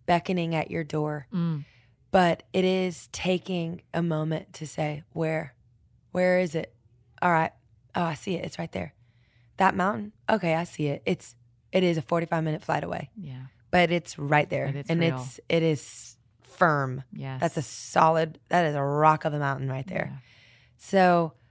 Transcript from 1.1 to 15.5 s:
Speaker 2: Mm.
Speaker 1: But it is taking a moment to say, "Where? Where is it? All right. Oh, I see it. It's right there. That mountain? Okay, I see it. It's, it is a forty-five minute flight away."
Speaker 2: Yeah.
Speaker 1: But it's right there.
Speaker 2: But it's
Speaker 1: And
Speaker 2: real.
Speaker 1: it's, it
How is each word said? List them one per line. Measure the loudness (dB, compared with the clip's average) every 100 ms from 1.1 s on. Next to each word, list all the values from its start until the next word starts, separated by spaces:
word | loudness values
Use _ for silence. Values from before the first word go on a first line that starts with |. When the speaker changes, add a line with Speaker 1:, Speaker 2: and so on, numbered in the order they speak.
| -6 -6
Speaker 2:
Mm. | -2 -2 -2 -8 _ _ _ _
Speaker 1:
But | 4 4 0 _
it | 0 2
is | 2 -2 -6 -12
taking | -6 -2 -2 -2 -4 -4 -8 _
a | -2
moment | 0 0 -2 -4 -6
to | -12 -10
say, | -4 -4 -4 -10
"Where? | -4 -2 -2 -6 _ _ _ _ _ _
Where | 0 2 2
is | 2 -4
it? | -6 _ _ _ _ _
All | 2
right. | 2 0 -6 _ _ _ -4
Oh, |
I | -4 -4
see | -6 -6
it. | -6
It's | -8
right | -8
there. | -8 -10 _ _ _ _ _ _ 2
That | 2 4
mountain? | -2 -2 -10 -8 0
Okay, | 0 2 0
I | -2
see | -4 -4
it. | -2 -2
It's, | -4 -6 -16 _ _ _
it | 2
is | 2 0
a |
forty-five | 0 -2 0 -2
minute | -2 -4
flight | -2 -2
away." | -2 -8 -10 -14
Speaker 2:
Yeah. | -14 -14 -16 _ _
Speaker 1:
But | 2 4
it's | 2 -2 -8
right | 2 2 2
there. | -2 -4
Speaker 2:
But | -6
it's | -2
Speaker 1:
And | 0
Speaker 2:
real. | 2 0
Speaker 1:
it's, | -4 -6
it | -2